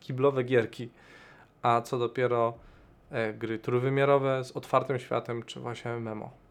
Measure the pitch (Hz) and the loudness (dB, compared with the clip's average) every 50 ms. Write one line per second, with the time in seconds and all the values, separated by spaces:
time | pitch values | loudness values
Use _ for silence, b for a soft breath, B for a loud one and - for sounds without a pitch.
0 | - - 131 127 131 143 135 131 123 123 131 120 110 107 - - 120 120 B B | -10 -8 0 4 4 4 4 2 2 4 4 4 4 2 -4 -10 -12 -12 B B
1 | B B B B B B B B B B _ _ - 123 120 120 120 - 139 123 | B B B B B B B B B B _ _ 2 2 2 2 2 0 -2 -2
2 | 120 117 - 131 127 120 120 117 117 117 117 b b b b b b b b - | -2 -2 0 0 2 2 4 2 2 0 0 b b b b b b b b -20
3 | - - - 123 113 107 107 113 113 113 113 107 - - 123 123 123 135 135 139 | -18 -8 -4 -2 -2 -2 -4 -6 -6 -6 -6 -4 -2 0 0 2 2 2 2 2
4 | 139 139 143 139 135 139 135 131 123 127 - - - - - 131 127 - 135 127 | 4 4 4 4 4 2 0 -2 -4 -6 -10 -12 -4 2 2 2 2 2 -4 -4
5 | 127 - 127 117 - - 117 117 113 - - 127 127 120 117 - - 120 120 117 | -2 -2 -4 -4 -2 -4 -8 -8 -10 -12 -14 -12 -10 -10 -10 -8 -8 -8 -6 -6
6 | 113 110 110 107 - - - - _ _ | -6 -8 -8 -10 -12 -14 -16 -20 _ _